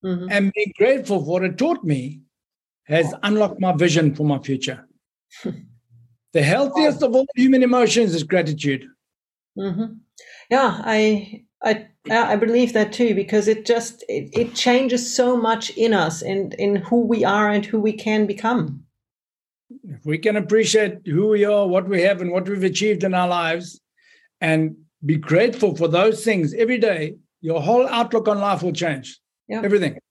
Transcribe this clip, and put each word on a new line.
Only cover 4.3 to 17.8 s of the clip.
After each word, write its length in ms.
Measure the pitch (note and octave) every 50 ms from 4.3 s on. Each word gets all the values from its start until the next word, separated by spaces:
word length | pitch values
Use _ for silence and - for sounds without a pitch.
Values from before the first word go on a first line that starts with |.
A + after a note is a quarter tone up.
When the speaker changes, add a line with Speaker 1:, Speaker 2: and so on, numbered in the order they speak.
| C#3+ C3
Speaker 2:
future. 480 | - - C#3 C3 - - B2+ - - _ _ _ _ _ _ _ _ _ - - -
Speaker 1:
<laughs> 880 | G3 - - - - _ _ _ _ _ - _ _ _ _ _ _ _
Speaker 2:
The 80 | E3 D3
healthiest 600 | D3 F3 A#3+ C#4 C#4 C#4 D#4 D#4 D4+ C#4+ - D4
of 140 | B3 A3+
all 100 | C4 C4+ C4+ -
human 300 | - B3 C4+ C4 B3+ B3+
emotions 500 | B3 B3 B3+ A#3+ A3 - A#3 A#3 G3+ E3
is 80 | E3+ D3
gratitude. 600 | D3+ F3+ F3+ F3 D3+ D3+ D3+ - C#3+ C3+ - - - _ _ _ _ _ _ _ _ _ _ _ _ _ G3
Speaker 1:
Mm-hmm. 360 | G3 G3 F3 F#3 A3+ A3 - - _ _ _ - - - - - - _
Yeah, 300 | A#3 C4 C4+ A#3 F#3 G#3 G#3+
I, 580 | - A3 G#3+ G#3+ G#3+ G#3+ G3+ G3+ - - - _ _ _ _ -
I, 240 | - G#3+ G#3+ - - _ _ _
yeah, 240 | - A3 A3+ A#3 -
I 80 | G#3+
believe 380 | G#3 A3 A3 A#3 A#3+ B3+ A#3 -
that 180 | A3+ G#3+ G#3 -
too, 200 | - B3 A#3 G#3
because 320 | F#3 G3 G3 G#3 G#3+ G3 G3+
it 180 | A3 G#3+ G#3+
just, 380 | - A#3 A#3 A#3 - - - - -
it, 200 | G3+ D3 C#3+ - - G#3+
it 160 | A#3+ A#3 -
changes 580 | - - B3 A#3+ B3 C4+ B3+ A#3+ A#3+ - - -
so 200 | - B3 A#3+ B3+
much 340 | A#3+ A3 A3 A3+ A3 A3 -
in 220 | - - A3+ A#3 A3
us 280 | G3 E3 D#3+ D#3+ - -
and 320 | - G3 G3 G3 - -
in 220 | - G3 G3+ G3+
who 240 | G3 - - A#3+ A#3+
we 240 | A#3+ G#3 A#3 A3 G#3
are 260 | F#3 G3 G#3 G#3+ G#3
and 140 | G#3 G#3 G#3
who 140 | - - A3